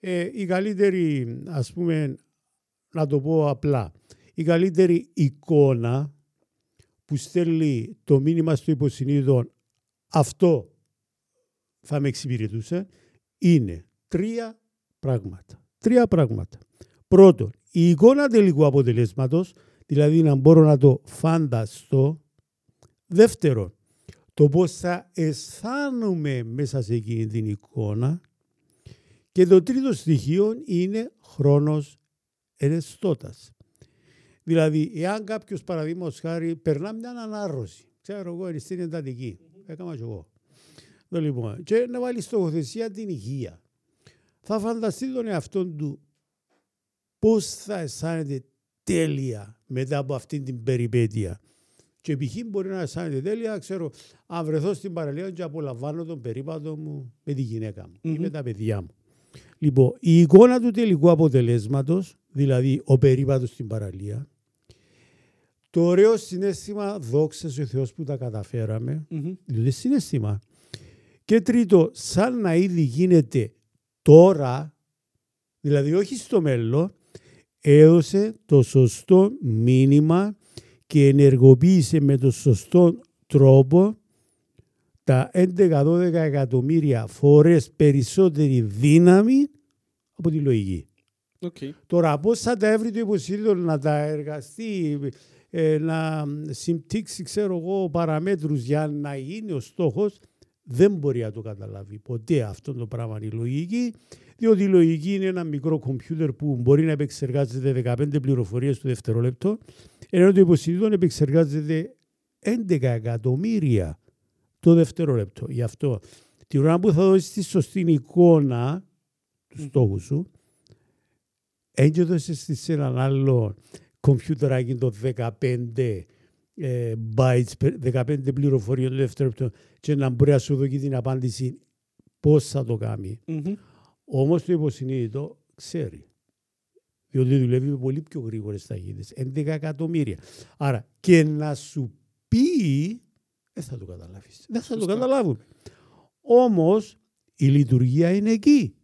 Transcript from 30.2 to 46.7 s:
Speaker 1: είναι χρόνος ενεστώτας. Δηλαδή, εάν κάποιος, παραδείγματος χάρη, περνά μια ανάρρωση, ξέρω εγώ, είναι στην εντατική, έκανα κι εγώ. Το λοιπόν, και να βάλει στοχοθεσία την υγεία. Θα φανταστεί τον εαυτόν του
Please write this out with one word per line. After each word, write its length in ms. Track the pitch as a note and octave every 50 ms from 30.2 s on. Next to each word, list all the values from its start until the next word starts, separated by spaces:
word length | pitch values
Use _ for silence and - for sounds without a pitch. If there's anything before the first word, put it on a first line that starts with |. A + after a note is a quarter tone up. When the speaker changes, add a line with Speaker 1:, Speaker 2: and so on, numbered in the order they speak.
| - C3 D#3 F#3+ G3+ G#3+ A3+ B3 D#4+
Speaker 1:
είναι 460 | D4 G3 F3 F3+ F#3+ G3+ A3 A3+ C4+ _ _ _
χρόνος 760 | _ - - C#3 C#3+ C#3+ C#3+ D3 D3+ D3+ D3+ C#3+ - _ _ _ _ _ _ _ _ _ _ _ _ _
ενεστώτας. 960 | _ - C#3 D#3 E3+ D#3+ - - _ - G3 F3 - - C#3 - _ - _ _ _ _ _ _ _ - _ _ _ _ _ _ _ _ _ _ _ _
Δηλαδή, 480 | - E3 E3 D#3 D#3 D3+ D#3 D3+ - A3+
εάν 280 | D#3+ D#3+ F3+ G#3 A3 G#3+
κάποιος, 400 | F#3+ A3 G#3+ G#3+ _ G3+ D#3+ _
παραδείγματος 560 | - F3+ E3 D3+ D#3 E3+ F3+ F3+ D#3+ B2 -
χάρη, 360 | - E3 E3 E3+ E3 E3 E3+
περνά 380 | D3+ _ E3 D3+ C#3 E3 G3+ A3
μια 160 | A3 A3+ A#3+
ανάρρωση, 800 | B3 A#3+ A3+ A3 G#3+ G#3 G#3 F#3 D3+ C3 A2 F2 - - _ _ _ _
ξέρω 320 | _ - G3+ G3+ F#3+ F3 F3
εγώ, 160 | E3+ F#3+ F3+
είναι 100 | E3 D3
στην 200 | A#2+ - F#3+ F3+
εντατική, 600 | F3 E3 D#3 E3 D3 C3+ B2+ A#2+ C3 A#2 F#2 - _ _ _ F#3+ G3+
έκανα 300 | G3+ E3 D3+ F3+ F3 E3
κι 60 | B2+
εγώ. 260 | A2+ A#2 A2 F#2 D#2 _ _ _ _ _ _ _ _ _ _ - _ _ _ _ _ _
Το 120 | - E3+
λοιπόν, 420 | D#3 D3+ C#3 A#2+ A2+ G#2+ G#2 C#3 E3
και 220 | - G#3 A3+ B3 A#3+
να 100 | A#3+ B3
βάλει 220 | B3 B3 B3 A#3
στοχοθεσία 680 | F3 - - G#3+ F#3 E3 D3+ E3 D3+ A#2+ - A3 A3+ A3+
την 180 | F#3+ G3+ A3+ G3+
υγεία. 520 | F3 A#2+ G2 A2+ C3+ C#3 A#2+ F2 E2 E2+ _ _ _ _ _ _ _ _ _ _ _ _ _ _ _ _
Θα 180 | _ - G#3 A3
φανταστεί 540 | G3+ A3+ A#3 A3+ A3 G#3+ - - C4 C4 B3+
τον 140 | B3+ A#3 A3
εαυτόν 500 | G3+ E3 - - _ G3 F3+ F3+ D#3+ D3
του 240 | D3+ D3 C#3 - _ _ _ _ _ _ _ _ _ _ _ _ _ _